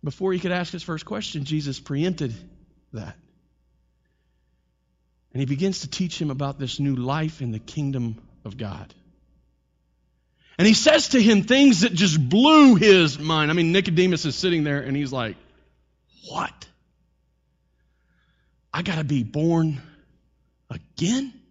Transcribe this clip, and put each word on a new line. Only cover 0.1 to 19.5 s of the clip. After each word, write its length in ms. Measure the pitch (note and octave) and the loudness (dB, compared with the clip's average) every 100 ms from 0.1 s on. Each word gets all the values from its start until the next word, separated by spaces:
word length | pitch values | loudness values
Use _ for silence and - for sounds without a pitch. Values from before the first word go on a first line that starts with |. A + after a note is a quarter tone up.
| - F#3+ | -6 -4
he 60 | F#3 | -2
could 120 | F3+ | -2
ask 200 | F3+ E3+ | -4 -6
his 120 | F3+ | -10
first 200 | - D#3+ | -8 -10
question, 420 | - G#3 G#3+ D#3 C#3 | -8 -10 -8 -10 -6
Jesus 340 | D#3 C#3+ C3 | -6 -6 -10
preempted 520 | - E3+ E3+ E3+ C#3 A2 - _ _ _ _ | -8 -4 -4 -4 -8 -8 -16 _ _ _ _
that. 220 | A#2+ F#2+ - _ _ _ _ _ _ _ _ _ _ _ _ _ _ _ _ _ _ _ _ _ | -14 -14 -18 _ _ _ _ _ _ _ _ _ _ _ _ _ _ _ _ _ _ _ _ _
And 60 | B2+ | -8
he 80 | C3+ | -6
begins 320 | C#3 F#3+ F#3 | -2 -4 -4
to 100 | C#3+ | -10
teach 320 | - F3+ - | -8 -8 -4
him 80 | D#3 | -6
about 300 | C3+ C#3 C#3 | -4 -8 -8
this 200 | C3+ - | -10 -6
new 160 | C#3+ C3 | -4 -4
life 460 | B2 D3 D#3 D#3 | -4 -4 -6 -8
in 100 | B2+ | -10
the 80 | A2 | -10
kingdom 640 | - - C#3 C3+ A#2 A2 - _ A2 | -10 -8 -6 -4 -6 -10 -16 _ -18
of 100 | G#2 | -12
God. 380 | G#2+ E2 - _ _ _ _ _ _ _ _ _ _ _ _ _ _ _ _ - | -12 -12 -16 _ _ _ _ _ _ _ _ _ _ _ _ _ _ _ _ 0
And 80 | G3+ | 4
he 80 | G#3+ | 4
says 340 | - D#4 - | 4 4 2
to 120 | C4 | 2
him 200 | G#3+ G#3+ | 4 4
things 400 | G#3 B3+ C#4 G3 | 4 4 6 6
that 100 | A#3 | 2
just 380 | E3+ F#3+ D#3 B2 | 2 0 2 2
blew 460 | F#3 C#4 D#4 C#4+ G3+ | 4 6 8 8 8
his 420 | G#3+ F#3+ D#3+ C#3 | 6 6 4 -2
mind. 320 | D3+ D#3+ D3+ | -4 -2 0
I 60 | E3+ | 2
mean, 160 | E3 | 2
Nicodemus 540 | F3+ F#3+ E3 F#3 E3 D#3 | 2 0 0 2 0 -4
is 100 | B2+ | -4
sitting 280 | F#3 F3 | -2 -2
there 160 | D3 C#3+ | -2 -4
and 160 | C3 C#3 | -4 -6
he's 160 | C#3+ | -4
like, 240 | C3 A2+ F2 _ _ _ _ _ _ _ _ - | -6 -6 -8 _ _ _ _ _ _ _ _ -14
"What? 380 | - F#3+ - - _ _ _ _ _ _ _ _ _ _ _ _ _ _ _ _ _ _ _ _ | -10 -10 -12 -20 _ _ _ _ _ _ _ _ _ _ _ _ _ _ _ _ _ _ _ _
I 120 | D3+ | -10
gotta 200 | F3+ D#3+ | -6 -6
be 200 | D3+ C#3+ | -2 -2
born 580 | A2+ D3 E3 | -2 -2 0